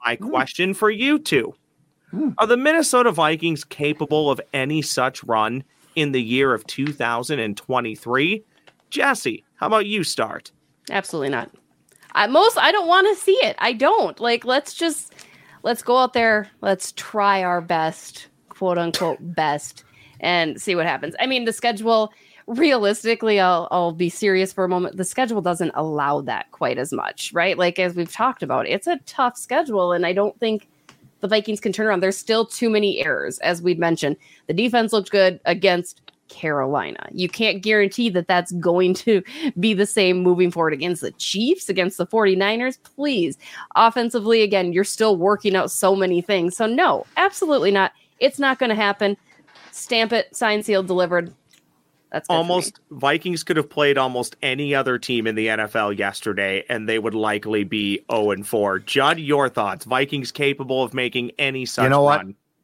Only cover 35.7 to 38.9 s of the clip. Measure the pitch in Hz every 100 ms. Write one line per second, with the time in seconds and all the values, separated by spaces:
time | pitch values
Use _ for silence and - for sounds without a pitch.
35.7 | 175 175 - - _ _ - 160 143 135
36.7 | 143 80 - 50 - 180 - 220 190 202
37.7 | 214 202 - 233 180 170 180 175 175 170
38.7 | 175 185